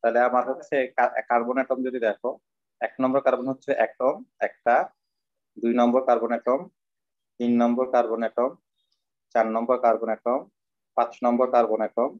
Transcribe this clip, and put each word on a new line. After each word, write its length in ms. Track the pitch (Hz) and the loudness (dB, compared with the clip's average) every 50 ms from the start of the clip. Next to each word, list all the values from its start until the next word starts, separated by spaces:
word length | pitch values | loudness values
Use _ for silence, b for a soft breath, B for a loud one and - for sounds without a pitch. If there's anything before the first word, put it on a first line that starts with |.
তাহলে 200 | - 117 117 120 123 123 | 0 0 2 2 2 2
আমার 160 | 123 127 123 - | 2 0 -2 -2
হচ্ছে 260 | 131 - - - - 139 127 127 _ | -6 -8 -8 -4 -2 -2 -2 -2 _
কা-, 180 | - 123 123 - - - _ | 0 0 0 0 -4 -4 _
carbon 260 | 120 120 117 120 127 131 | 0 0 0 0 -2 -2
atom 200 | 131 - 135 127 127 | -2 -2 -2 -4 -4
যদি 120 | 127 123 127 113 110 | -6 -4 -2 -2 -2
দেখো, 200 | 101 - _ 123 151 - _ _ _ _ _ _ _ _ | -2 -2 _ -8 -8 -8 _ _ _ _ _ _ _ _
এক 120 | 120 110 - - 131 | -8 -8 -4 -2 -2
নম্বর 180 | 131 131 139 135 | 0 0 0 2
carbon 200 | 135 127 123 123 135 135 | 2 0 0 -2 -6 -6
হচ্ছে 180 | 131 _ - 139 - | -8 _ -4 0 0
atom 340 | 113 - - _ 127 131 151 214 254 _ _ _ - 101 | 0 -2 -2 _ -2 -2 -2 -2 -8 _ _ _ -6 -6
একটা, 260 | - _ _ 120 120 139 180 - _ _ _ _ _ _ _ _ _ _ _ _ _ - 113 | -6 _ _ 2 2 2 2 -2 _ _ _ _ _ _ _ _ _ _ _ _ _ -4 -2
দুই 100 | 117 117 123 | 0 2 4
নম্বর 200 | 120 120 120 131 131 - | 2 4 4 2 2 2
carbon 240 | 120 113 113 113 120 | 0 2 2 -2 -4
atom, 260 | 117 - - 123 143 180 208 _ _ _ _ _ _ _ _ _ _ _ _ _ _ | -4 -2 -2 -2 -2 -2 -8 _ _ _ _ _ _ _ _ _ _ _ _ _ _
তিন 140 | 120 120 120 120 120 | -2 0 2 2 2
নম্বর 240 | 120 120 120 127 127 - | 2 2 0 -2 0 2
carbon 260 | 123 117 110 113 113 117 | 0 0 0 -2 -4 -4
atom, 260 | 113 _ - 120 135 - _ _ _ _ _ _ _ _ _ _ _ _ _ _ _ _ | -4 _ -2 -2 -2 -4 _ _ _ _ _ _ _ _ _ _ _ _ _ _ _ _
চার 140 | 120 110 113 113 | 0 0 0 0
নম্বর 200 | 113 117 120 127 123 127 | -4 0 0 0 2 2
carbon 260 | 120 113 113 113 110 110 | 2 2 2 0 -4 -6
atom, 280 | - _ 120 123 143 170 _ _ _ _ _ _ _ _ _ _ | -4 _ -2 -2 -2 -4 _ _ _ _ _ _ _ _ _ _
পাঁচ 160 | - 120 - - - - | -2 -2 -2 -4 -2 0
নম্বর 200 | 120 120 120 127 123 - | 0 2 2 0 2 4
carbon 260 | 120 120 107 110 110 110 | 2 2 2 0 -2 -2
atom 280 | 104 _ - 120 143 180 220 | -4 _ -2 -2 -2 -4 -10